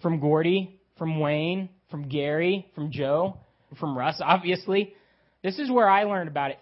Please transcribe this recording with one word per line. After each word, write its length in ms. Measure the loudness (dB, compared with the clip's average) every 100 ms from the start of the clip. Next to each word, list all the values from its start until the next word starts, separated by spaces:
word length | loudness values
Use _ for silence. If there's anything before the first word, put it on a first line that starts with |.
From 200 | -2 0
Gordy, 580 | 2 2 4 2 0 -10 _ _
from 220 | -4 -2
Wayne, 520 | 0 0 -2 -4 -6 -12 _
from 180 | -10 -6
Gary, 640 | -4 -2 0 0 -2 -4 -8
from 160 | -8
Joe, 440 | -4 -2 0 -2 -6 _ _ _ -8
from 180 | -6 -2
Russ, 220 | -2 -2
obviously. 720 | 2 2 4 -2 0 0 0 -8 _ _ _ _
This 160 | -8 -6
is 100 | 0
where 200 | 4 6
I 140 | 6
learned 240 | 2 -2 -4
about 240 | -4 -4
it. 80 | -6